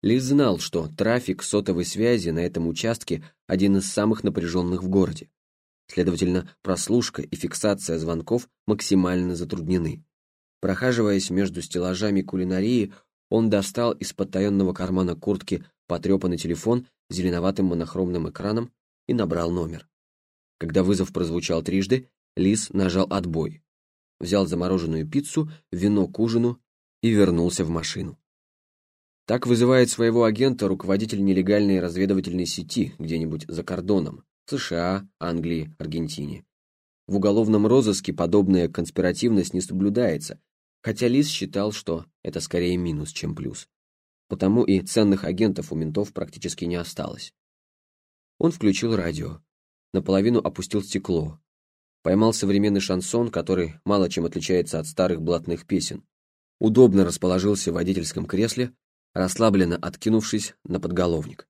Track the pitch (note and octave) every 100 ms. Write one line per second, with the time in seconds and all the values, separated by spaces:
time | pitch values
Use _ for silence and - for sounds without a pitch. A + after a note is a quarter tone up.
0 | G#2 B2 C3 C#3+ C3+ E2+ - E2+ D#2 -
1 | G2+ B2 B2 - - G#2 G2+ F2 F2+ F#2+
2 | A2+ A#2+ E2+ D#2+ F2 F2 E2 E2 A2+ A#2
3 | - D#2+ - _ _ F#2+ G2 G2 F#2+ -
4 | G#2+ G#2+ G2+ F2+ E2+ F2 F2 F2+ F#2 G2
5 | F2+ D#2 - _ _ _ _ _ _ -
6 | F2 E2+ F2+ F2+ - _ G2+ F2+ - A#2
7 | - - - - - - G#2+ G2 - E2
8 | D#2+ E2 E2 A#2 - _ - G#2+ - G2
9 | F2+ F2+ F2+ E2+ E2+ - D#2+ F2+ D#2+ -
10 | _ _ _ _ _ _ F#2 F#2+ B2+ A#2+
11 | G#2+ G2 - F#2 G2 E2+ D#2+ F2+ F2+ F#2
12 | G#2+ G2 - F#2+ F#2 F#2 G#2 B2 G2+ -
13 | _ _ _ A2+ A2+ G2+ G2 - A#2 -
14 | - - G2 F#2+ G2+ G2 F#2+ F#2 F#2 F#2
15 | F2+ D#2+ - G2 - F2 - _ _ E2+
16 | F#2 G2 F#2 F2 E2 E2 A2 B2 B2 _
17 | _ F2+ F2+ F2 F2+ G2+ F#2 E2+ E2 F#2
18 | F#2 F2 D#2+ - F#2+ A2+ A#2+ _ _ _
19 | - B2 F#2+ E2+ E2+ F2 E2 D#2+ - _
20 | _ _ _ _ _ _ E2 D#2+ F#2 G2
21 | F#2 - E2+ E2+ E2 E2 E2 F#2+ G2 C3
22 | B2+ _ _ - F#2 G#2+ - F#2+ F#2 F2+
23 | F#2 G2 F2 D#2+ D2+ - _ _ _ _
24 | _ _ F2 G2+ F#2 F2 F2+ F#2+ E2 D#2+
25 | D#2 C#3 C#3+ - D#3 - _ F3 G#2 G#2
26 | F2+ - A2+ A#2 A#2+ A#2+ _ _ _ _
27 | A2+ G#2+ F#2+ E2+ F2 E2+ D#2+ E2 E2 -
28 | F#2 - _ _ _ _ _ _ _ _
29 | _ _ - A#2+ A#2+ A#2+ A#2+ C3 B2 -
30 | A#2 A#2 A2+ A2 C3 A#2+ G2 F#2+ F#2 G2
31 | A2 G2+ G2 F#2+ F#2 G#2 G2+ F#2+ F2+ E2+
32 | G2 F#2+ F#2 F2+ E2+ - D#2+ A#2+ G2 -
33 | D#2+ E2 D#2+ D#2 - E2 - F2+ F2+ G2+
34 | D2 - _ _ - C#3 - E2+ F2 G2
35 | G2 _ F2 E2+ E2 E2 D#2 - D#2+ D#2+
36 | D#2+ - D2 - _ _ _ _ _ _
37 | - G2 G2 G#2 A2 G#2+ G#2+ B2+ A2 F#2+
38 | - D2+ E2+ G#2 F#2+ F#2+ E2+ - E2+ -
39 | F2+ E2+ A#2+ G#2+ E2+ F2+ F2+ F#2 G2 G#2
40 | A#2 D#2 - - _ _ _ _ - G#2+
41 | B2 C3 D3 - - G2 G#2 G#2+ - E2
42 | E2 _ - F2+ D#2+ F2 F2+ F2+ F2 D2+
43 | D2+ - D#2 D#2 - - - _ _ _
44 | _ _ _ F#2+ F#2+ A2+ G2 F#2+ F#2+ -
45 | G#2 G2 D#2+ F#2 A2 F#2+ - D#2 D#2+ D#2+
46 | G2+ - G2 - E2+ - E2+ F2 E2+ -
47 | - - - _ _ _ _ _ _ _
48 | _ _ _ _ E3 D#3+ G#2+ F#2+ A#2 A2
49 | E2+ D#2 D#2+ D#2+ _ _ _ _ _ G2
50 | F#2+ F#2+ G#2 A#2+ - - F2+ - G2+ G2
51 | G2 E2+ D#2 D#2 _ _ _ _ _ _
52 | E2 F#2+ A2+ A2 G2 G2+ G#2 G2+ F#2+ F#2
53 | F2+ A#2 A#2+ F#2 D#2+ F#2 E2 - - G2+
54 | F2+ F#2 E2 E2 D#2+ F#2 E2+ D#2+ D#2 -
55 | F#2 E2 D#2+ E2+ E2 E2+ - F#2+ D2 -
56 | _ _ _ _ _ _ A2 A2 B2+ F#2+
57 | F2 - F#2 F#2 G2 G2 - E2+ F2 F#2
58 | D#2+ - D#2 G2 A2+ - B2 _ _ _
59 | _ - F#2 - A2+ G2 F2+ E2+ F#2 -
60 | A2+ A2 A2 G#2+ - - - F2 E2+ F2
61 | F2+ E2 D2+ - -